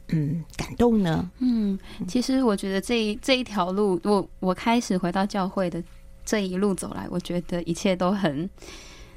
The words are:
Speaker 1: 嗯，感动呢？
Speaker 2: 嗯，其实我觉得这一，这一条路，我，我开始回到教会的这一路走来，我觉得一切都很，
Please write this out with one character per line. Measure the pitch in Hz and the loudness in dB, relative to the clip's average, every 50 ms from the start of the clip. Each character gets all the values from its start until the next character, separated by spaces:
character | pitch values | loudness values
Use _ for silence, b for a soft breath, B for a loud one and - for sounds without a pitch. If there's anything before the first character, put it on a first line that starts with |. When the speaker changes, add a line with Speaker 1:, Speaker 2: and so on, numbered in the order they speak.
| - - | -6 -2
Speaker 1:
嗯， | 165 160 147 147 170 170 156 - - | 0 0 0 0 -2 -4 -6 -8 -8
感 | - - - 131 | -8 -8 -8 2
动 | - 233 240 226 214 | 4 4 4 6 4
呢？ | 190 165 160 165 180 180 - - | 4 2 2 0 -2 -4 -4 -2
Speaker 2:
嗯， | 254 254 240 226 208 202 196 190 B B B B 185 180 | 0 2 2 2 2 0 0 -2 B B B B -8 0
其 | - 247 | 0 0
实 | 240 - 262 262 | 2 2 2 4
我 | 262 233 202 | 4 4 2
觉 | 196 - 196 | 2 0 -2
得 | 190 196 | -2 -2
这 | 190 - 240 233 | 0 2 0 2
一， | 220 208 208 254 | 2 0 -2 -2
这 | - - 262 254 | 2 2 2 2
一 | 247 | 2
条 | - 202 208 175 180 | -2 0 0 0 2
路， | 185 202 214 202 180 170 | 2 2 2 2 2 2
我， | - 208 208 196 - - - - | 2 4 2 2 2 -2 -6 -2
我 | 190 185 | 0 0
开 | 180 - - 233 233 240 | 0 2 2 4 4 4
始 | 233 - 202 175 | 2 2 0 2
回 | - 175 | 2 0
到 | 180 190 196 | 0 0 0
教 | 208 - 202 180 190 | 0 0 -2 -2 0
会 | - 196 185 175 | 0 -2 -2 -2
的 | 170 170 180 - - - - - - - - | -2 -6 -8 -10 -16 -20 -18 -18 -18 -14 -4
这 | - 226 214 | -2 0 0
一 | 196 185 180 | 0 0 0
路 | 185 202 208 185 | 2 2 2 2
走 | - - - | 0 -4 -8
来， | - 92 95 - | -8 -8 -8 -4
我 | - 175 | -6 -6
觉 | - - 175 175 | -4 -2 -4 -4
得 | 175 - 180 175 | -2 -2 -4 -4
一 | 170 - | -2 -2
切 | 165 - - 202 185 | -4 0 2 2 2
都 | 180 185 180 | 4 2 2
很， | 208 196 190 165 139 143 170 196 - B B B B B B B B B B B B | 2 2 2 0 0 0 -4 -6 -8 B B B B B B B B B B B B